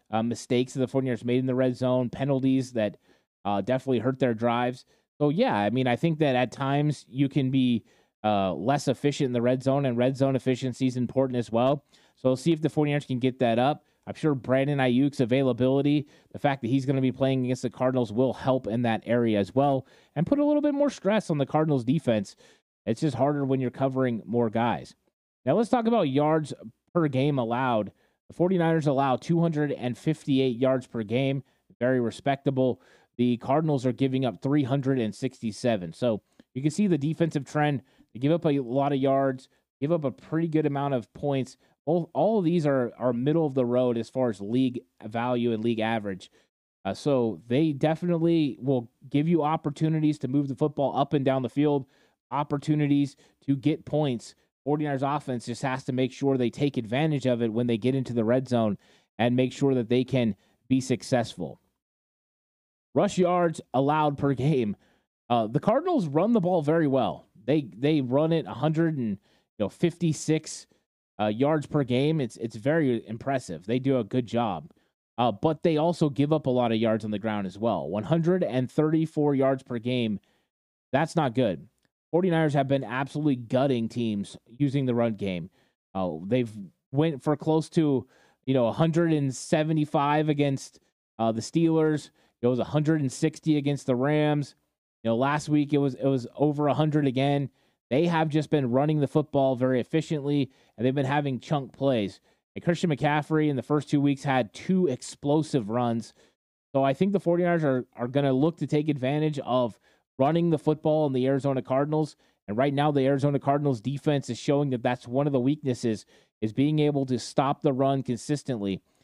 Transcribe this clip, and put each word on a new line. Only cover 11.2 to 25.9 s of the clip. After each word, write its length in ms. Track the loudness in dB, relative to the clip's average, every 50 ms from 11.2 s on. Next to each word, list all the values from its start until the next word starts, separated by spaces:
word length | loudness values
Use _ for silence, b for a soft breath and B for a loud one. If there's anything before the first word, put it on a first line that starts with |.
| 0 0 0
as 160 | -4 -2 0
well. 320 | 0 2 2 2 2 0 b b b b b b b
So 140 | _ 0 0
we'll 60 | 0
see 160 | 2 2 0
if 100 | 0 2
the 60 | 0 -2
forty-niners 380 | 0 0 0 0 0 -2 -2
can 140 | -4 -2 -2
get 180 | 0 -2 0 0
that 200 | 0 2 2 2
up. 260 | 2 2 0 -2 _ _ _ _ _
I'm 80 | -14 -8
sure 200 | -4 -2 -2 -2
Brandon 440 | -2 -2 0 0 2 2 0 0 2
Ayuk's 420 | 2 2 4 4 2 2 2 0
availability, 880 | 0 2 2 2 2 2 2 2 2 2 2 2 2 2 2 0 b b b b b b
the 60 | -6 -2
fact 240 | -2 -2 -2 -2
that 60 | -2 0
he's 180 | 0 0 0
gonna 140 | 0 0 0
be 120 | 0 0
playing 320 | 0 0 0 0 0 0 0
against 180 | -2 -2 -4
the 80 | -4 -6
Cardinals, 400 | -4 -2 0 0 2 0 -2 0
will 220 | 0 0 0 0
help 340 | -2 -2 0 0 0 0 -2
in 160 | -2 -2 0
that 200 | 0 0 0 -2 0
area 340 | 0 0 2 2 2 2 2
as 160 | 0 0 0
well 320 | 2 2 2 2 0 b b b b b b -4
and 100 | -4 -2
put 120 | 0 0 2
a 60 | 2
little 180 | 2 2 2
bit 100 | 2 0
more 160 | 0 0 0 -2
stress 420 | -2 -2 -2 0 0 0 0 -2
on 80 | -2 -2
the 80 | -2
Cardinals 380 | 0 0 0 2 2 0 0 0
defense. 500 | 0 0 0 0 0 0 0 -2 -4 b b b b b b b _ _ _ -6
It's 160 | -4 -4 -2
just 140 | -2 -2 0
harder 280 | 0 0 0 0 0 -2
when 160 | 0 0 -2
you're 100 | -2 -4
covering 520 | -2 -2 -2 -2 0 0 0 0 -2 -4 -4
more 240 | -2 0 0 0 0
guys. 460 | 0 0 0 0 -2 -4 -6 -12 -20 _ _ _ _ _ _ _ _ _ -2
Now 100 | 0 0
let's 140 | 0 0 0
talk 180 | 0 0 0
about 220 | 2